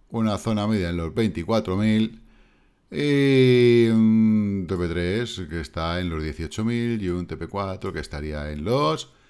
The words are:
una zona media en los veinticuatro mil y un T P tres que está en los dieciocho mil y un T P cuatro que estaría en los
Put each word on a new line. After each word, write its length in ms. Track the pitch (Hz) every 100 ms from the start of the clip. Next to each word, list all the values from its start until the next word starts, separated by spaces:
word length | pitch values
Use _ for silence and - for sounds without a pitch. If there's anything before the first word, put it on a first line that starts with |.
| _
una 280 | 113 110 98
zona 300 | 113 104 104
media 220 | 107 85
en 60 | 87
los 160 | 82
veinticuatro 640 | 113 110 85 85 113 107 92
mil 460 | 110 107 110 - - _ _ _ _ _ _
y 960 | 147 147 143 139 135 127 123 120 117 113
un 800 | 113 110 110 110 107 101 98 87
T 80 | 92
P 120 | 87
tres 540 | 85 87 104 120 - 80
que 100 | 82
está 380 | 80 85 82 87
en 120 | 90
los 120 | 80
dieciocho 420 | 78 71 80 -
mil 380 | 110 120 120 113
y 60 | 92
un 180 | 87 85
T 100 | 80
P 120 | 85
cuatro 440 | 98 98 90 98
que 60 | 80
estaría 540 | 73 73 76 76 73
en 100 | 73
los 500 | 82 131 151 156 - _ _